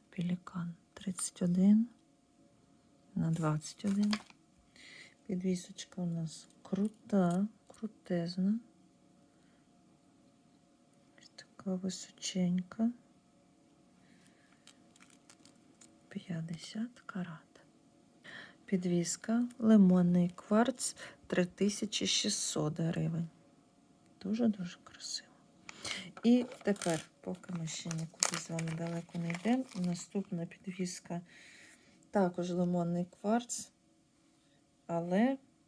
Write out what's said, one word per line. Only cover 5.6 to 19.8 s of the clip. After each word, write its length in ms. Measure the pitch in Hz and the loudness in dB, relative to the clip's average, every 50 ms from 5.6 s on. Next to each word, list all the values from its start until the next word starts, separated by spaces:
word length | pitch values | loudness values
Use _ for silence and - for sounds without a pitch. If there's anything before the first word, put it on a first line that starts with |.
| - - - - - - - 185 | -4 -10 -14 -16 -16 -12 -8 -6
у 40 | 180 | -4
нас 420 | 170 165 165 160 160 - - - - _ _ | -4 -2 -4 -4 -6 -8 -12 -20 -20 _ _
крута, 840 | - - - 190 208 214 - - - - 208 196 180 175 170 185 202 220 - _ _ | -8 -6 -2 -2 -2 -2 -4 -10 -6 0 2 4 4 4 4 2 0 -2 -4 _ _
крутезна. 920 | - - - 220 214 - - _ - 180 170 170 175 180 185 185 196 220 233 - - _ _ - _ _ _ _ _ _ _ _ _ _ _ _ _ _ _ _ _ _ _ _ _ _ _ _ _ _ _ _ - _ _ _ _ _ _ _ _ _ _ _ _ _ _ _ _ _ - | -20 -14 -12 -12 -12 -12 -14 _ -4 -2 -2 -2 -2 -2 0 2 2 2 0 -2 -10 _ _ -20 _ _ _ _ _ _ _ _ _ _ _ _ _ _ _ _ _ _ _ _ _ _ _ _ _ _ _ _ -20 _ _ _ _ _ _ _ _ _ _ _ _ _ _ _ _ _ -20
Ось 120 | - - _ | -20 -20 _
така 380 | - - - _ - - 196 185 | -20 -20 -20 _ -8 -4 -4 -2
височенька. 1160 | 185 190 190 180 - - - - - - - - 185 180 175 180 185 180 - - - 226 240 240 - _ _ _ _ _ _ _ _ _ _ _ _ _ _ _ _ _ _ _ _ - - - - - - _ _ _ _ _ _ _ - - _ _ _ - - - - - - _ - - - - - - _ _ - _ _ - - - _ _ _ | -2 -2 -4 -6 -6 -10 -16 -14 -12 -10 -4 -2 0 2 2 2 0 -2 -4 -2 0 0 0 0 -4 _ _ _ _ _ _ _ _ _ _ _ _ _ _ _ _ _ _ _ _ -20 -20 -20 -20 -20 -20 _ _ _ _ _ _ _ -20 -20 _ _ _ -20 -20 -20 -20 -20 -20 _ -20 -20 -20 -20 -20 -20 _ _ -20 _ _ -20 -20 -20 _ _ _
П'ятдесят 920 | - 202 - - 170 165 160 165 170 160 - - - 220 233 247 - - - | -14 -12 -10 -8 -8 -6 -6 -8 -8 -10 -12 -10 -8 -6 -6 -6 -8 -14 -18
карат. 560 | - - 190 175 170 160 160 - _ - - - _ _ _ _ _ _ _ _ _ _ _ - - - - - - - _ _ | -10 -8 -8 -8 -8 -10 -14 -18 _ -20 -20 -20 _ _ _ _ _ _ _ _ _ _ _ -20 -20 -18 -18 -18 -20 -20 _ _
Підвіска, 840 | - 202 180 180 180 175 175 170 - - - - - 226 240 247 240 - - | -2 -2 0 2 2 2 2 0 0 -4 -4 -2 0 0 0 0 -2 -4 2
лимонний 680 | 226 220 220 208 | 6 8 10 10